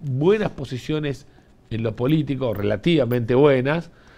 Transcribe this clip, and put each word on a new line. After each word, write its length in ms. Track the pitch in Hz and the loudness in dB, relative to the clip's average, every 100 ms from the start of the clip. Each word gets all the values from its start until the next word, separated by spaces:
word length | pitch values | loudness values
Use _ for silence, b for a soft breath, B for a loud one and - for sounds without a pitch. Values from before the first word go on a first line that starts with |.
buenas 480 | 151 131 165 214 196 | -6 0 2 2 0
posiciones 760 | - 139 123 - 151 151 123 - b b _ _ | -6 -10 -8 -6 -4 -4 -8 -14 b b _ _
en 140 | 113 | -6
lo 120 | 113 104 | -4 -2
político, 600 | 127 160 139 131 127 101 | 0 0 0 -4 -4 -2
relativamente 800 | 101 104 175 160 117 123 117 127 | -2 0 2 2 2 0 2 4
buenas, 560 | 147 131 131 165 - b b | 6 4 2 -2 -6 b b